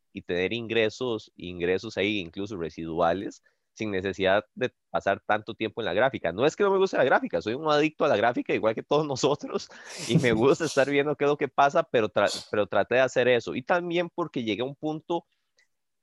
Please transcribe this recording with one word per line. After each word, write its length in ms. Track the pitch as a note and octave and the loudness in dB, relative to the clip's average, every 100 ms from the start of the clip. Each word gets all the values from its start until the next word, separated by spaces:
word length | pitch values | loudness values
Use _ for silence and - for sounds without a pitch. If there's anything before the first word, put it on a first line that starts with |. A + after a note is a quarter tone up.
| _ | _
y 80 | G2 | -14
tener 320 | - F2+ F#2 | -4 -2 0
ingresos, 760 | A2+ A2+ A2+ A2 - B2+ A2+ - - | -2 -4 0 0 0 -6 -6 -8 -16
ingresos 640 | F2 F2+ F2 F#2 A2+ G#2 | -14 -4 -2 -2 -2 -2
ahí, 220 | G2 G#2+ | -2 -2
incluso 380 | E2 F2 G2+ G#2 | -6 -8 -8 -8
residuales, 840 | E2 - E2 D#2+ E2+ F2+ A2 - _ _ _ | -8 -8 -6 0 2 0 -4 -12 _ _ _
sin 180 | - A2 | -10 -6
necesidad 540 | G2 G2 F#2 F#2 G2+ - - | -4 -4 0 2 2 0 -6
de 160 | B2 - _ | -8 -8 _
pasar 300 | - - G2+ - | -4 -2 -2 -2
tanto 280 | G#2+ G#2+ A2 | -4 -4 -8
tiempo 260 | A2 G#2+ | -8 -6
en 40 | G#2+ | -4
la 80 | |
gráfica?". 380 | F2+ B2+ - E2+ | 0 0 0 -4
No 140 | F2 C#3 | -2 -2
es 100 | - | 0
que 80 | |
no 80 | G3+ | 0
me 60 | G3 | 2
guste 200 | F#3+ - | 0 0
la 60 | |
gráfica, 380 | C3+ F#3 C4 - | 2 2 0 -4
soy 120 | G#2+ B2 | -4 -4
un 140 | D#3 | 0
adicto 360 | D3 D#3 - D#3+ | 2 2 0 0
a 20 | |
la 100 | A2+ | 2
gráfica, 360 | A2+ B2 - | 2 0 -2
igual 220 | C3+ G#2 A2+ | 0 0 -2
que 80 | |
todos 220 | - D3 D#3 | 0 0 0
<laughs> 0 | |
nosotros, 640 | C3 D3 D3 C4 G3 - - - - - | 0 0 0 -4 -10 -10 -18 -18 -12 0
y 100 | A#2 | 2
me 120 | B2 | 4
gusta 340 | A2 C3 E3 D#3+ | 4 4 4 2
estar 240 | - C3+ | 0 2
viendo 260 | C#3+ C#3+ D3 | 2 0 0
qué 100 | C#3+ | 0
es 40 | |
lo 80 | D3 | 0
que 120 | C#3 | 0
pasa, 340 | - C#3 C3+ | 2 4 4
pero 260 | C3+ C3 G#2+ | 0 2 2
tra-, 380 | - G2+ - - | 2 2 0 -4
pero 180 | A2+ G2+ | -2 0
traté 280 | G#2 F#2+ B2 | 0 2 2
de 60 | |
hacer 260 | C3 C3 B2 | 2 2 4
eso. 280 | A#2+ G2+ E2 | 2 0 -4
Y 80 | |
también 460 | C3 F3+ F3 E3+ E3+ | 0 0 0 -2 -2
porque 340 | - D#3+ - | -4 -6 -4
llegué 180 | A2+ G2+ | -2 -2
a 40 | B2+ | -4
un 100 | C#3+ | -6
punto, 500 | D3+ D#3 - E3+ - _ _ _ _ _ _ _ | -8 -8 -6 -6 -6 _ _ _ _ _ _ _